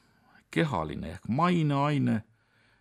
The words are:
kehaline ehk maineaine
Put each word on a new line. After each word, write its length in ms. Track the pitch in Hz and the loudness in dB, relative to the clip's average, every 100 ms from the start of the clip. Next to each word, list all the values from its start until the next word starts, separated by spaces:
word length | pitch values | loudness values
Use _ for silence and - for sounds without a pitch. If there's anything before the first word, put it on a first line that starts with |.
| _ _ _ - _ | _ _ _ -20 _
kehaline 640 | 80 107 95 78 71 78 | -2 0 -2 -4 -6 -10
ehk 160 | 90 - | -10 -4
maineaine 880 | 127 175 175 151 139 147 143 123 110 - _ _ _ _ _ | 0 2 2 2 2 0 2 2 0 -4 _ _ _ _ _